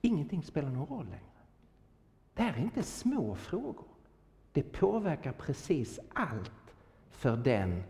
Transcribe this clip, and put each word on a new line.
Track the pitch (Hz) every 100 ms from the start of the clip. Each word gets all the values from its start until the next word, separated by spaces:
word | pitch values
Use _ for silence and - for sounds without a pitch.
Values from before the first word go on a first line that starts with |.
Ingenting | 240 202 151 185
spelar | - - 143
någon | 127 143
roll | 262 107
längre. | 92 - - - _ - _ - _ _ _ _
Det | -
här | 233
är | 117
inte | 185 262
små | 196 - 240 277 113 92
frågor. | - 180 285 277 - - - - _ _ -
Det | -
påverkar | 135 - 190 220 202 147 135
precis | 113 - 135 - 156 110 - -
allt | - 190 110 92 - - - - - -
för | - 127 117
den | 123 113 92 87 92